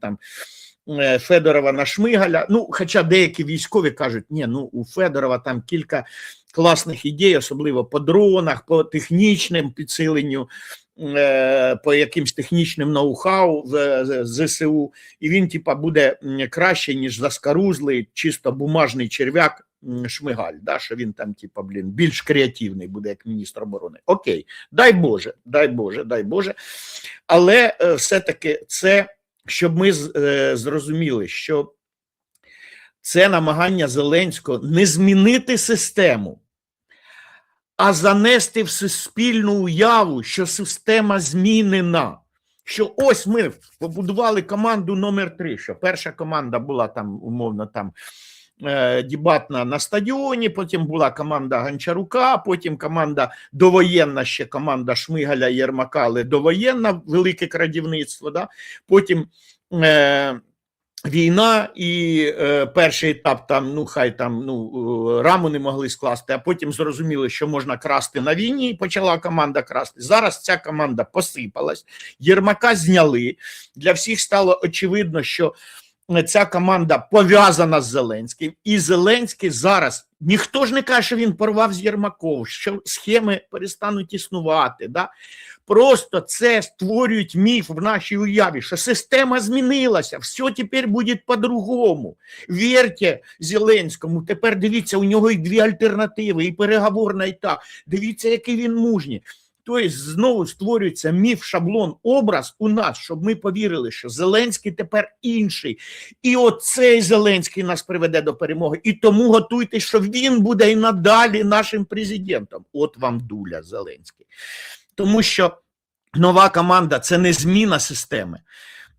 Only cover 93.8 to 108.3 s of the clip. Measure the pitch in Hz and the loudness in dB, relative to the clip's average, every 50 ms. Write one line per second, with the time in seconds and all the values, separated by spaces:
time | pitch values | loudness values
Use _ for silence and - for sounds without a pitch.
93.8 | 180 156 160 - - 160 165 170 165 165 202 - - 226 208 190 185 220 214 233 | 4 -2 -8 -8 -8 -6 -4 -4 -4 -6 -6 -2 0 -2 0 0 -2 -2 -2 -2
94.8 | 196 - - 196 196 196 202 214 214 226 226 180 160 175 196 220 214 220 208 - | -4 -2 -2 0 0 2 2 4 4 2 2 0 -2 -2 2 2 2 2 2 0
95.8 | 220 220 190 202 220 208 214 - 214 208 185 160 160 180 170 170 208 202 214 214 | 0 0 0 0 -4 -4 -4 -6 -4 -4 -2 -2 -2 -4 -2 -2 0 2 2 2
96.8 | 202 214 196 214 220 202 196 190 190 190 185 - - 190 151 - - - - - | 2 2 0 0 -2 -2 -2 -4 -4 -6 -6 -6 -4 -4 -4 -4 -6 -16 -20 -20
97.8 | _ - 165 196 202 220 220 - - 226 233 226 233 247 240 226 240 233 226 233 | _ -6 -6 -4 -4 -4 -8 -4 -2 -2 -2 -2 -2 -4 -4 -4 -2 -2 -2 0
98.8 | 226 233 226 190 143 143 120 95 _ - - _ _ _ _ _ _ - 240 247 | 0 0 0 -2 -2 -6 -10 -12 _ -16 -20 _ _ _ _ _ _ -6 -2 -2
99.8 | 226 175 143 127 139 147 156 170 220 262 247 214 175 - - - 196 208 233 226 | -2 -2 -4 -6 -10 -8 -2 0 2 2 2 0 -2 -6 -8 -8 -4 -2 0 0
100.8 | 202 180 165 - - 156 160 180 196 233 240 175 - - - 180 170 175 208 226 | 0 -2 -4 -4 -4 -2 0 2 2 2 2 0 -4 -4 -4 -2 -2 0 0 0
101.8 | 208 170 143 _ - 226 254 277 240 208 190 147 123 - - - 214 214 214 226 | -2 -2 -4 _ -2 0 2 2 2 2 0 -2 -2 -6 -8 -4 -2 0 0 0
102.8 | 208 160 120 - - - 165 156 165 214 226 220 220 202 185 202 214 202 170 151 | 0 -2 -4 -6 -10 -12 -10 -6 -4 -4 -4 -2 -4 -6 -4 -2 -2 -2 -2 -4
103.8 | 123 113 113 - - 127 113 131 170 185 196 214 240 240 208 - - 208 170 - | -6 -6 -8 -10 -14 -12 -6 -2 0 2 2 2 2 0 -2 -6 -8 -8 -8 -8
104.8 | 196 165 - 214 202 - _ _ - 247 233 226 214 196 160 - - 143 113 - | -8 -4 -2 -2 -2 -2 _ _ -6 -4 -2 0 0 -2 -2 -6 -8 -8 -10 -10
105.8 | - - - - - - - _ - 254 247 254 247 233 - 226 - - - 254 | -12 -20 -20 -20 -20 -20 -12 _ 0 2 2 4 4 4 4 2 -4 -4 0 4
106.8 | 254 247 240 233 208 165 226 214 208 208 196 185 160 - - 190 190 180 180 170 | 6 6 6 6 6 4 4 4 4 4 2 2 0 -4 -6 -6 -4 -4 -4 -6
107.8 | - - 180 175 165 170 160 160 151 151 | -6 -6 -4 -2 -2 0 0 0 -2 -2